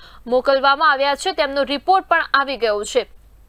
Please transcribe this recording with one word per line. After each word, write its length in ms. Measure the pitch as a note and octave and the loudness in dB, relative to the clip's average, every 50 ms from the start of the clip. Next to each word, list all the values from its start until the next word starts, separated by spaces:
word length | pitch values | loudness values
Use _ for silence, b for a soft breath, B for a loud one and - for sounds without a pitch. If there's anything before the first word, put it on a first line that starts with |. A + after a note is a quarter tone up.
| B B B B B | B B B B B
મોકલવામાં 640 | A#3+ A#3+ B3+ B3 - C4+ C4+ C4 C#4 C#4 C#4+ D#4+ D#4 | -2 -2 0 2 2 0 2 2 2 2 4 2 2
આવ્યા 240 | C#4+ C4 C#4 C#4+ C#4+ | 2 2 0 0 -2
છે, 180 | - - F#4+ | -2 -4 -4
તેમનો 300 | F#4+ - D4+ C#4 C#4 C#4+ | -2 -2 -2 -2 0 -2
રિપોર્ટ 440 | C#4 A#3 C#4+ C#4 - - F#4+ F#4+ - | -2 -2 -4 -4 0 2 0 2 2
પણ 180 | - - E4 - - - | 0 0 0 0 0 0
આવી 220 | C4+ C#4 C4+ C#4 | 0 0 0 -4
ગયો 280 | G#3+ A#3 A3 G#3 G#3 G#3+ | -4 -2 -2 -2 -2 -4
છે. 220 | - - C4 G3+ - - - _ - _ - - | -2 -2 -2 -4 -4 -12 -20 _ -20 _ -20 -20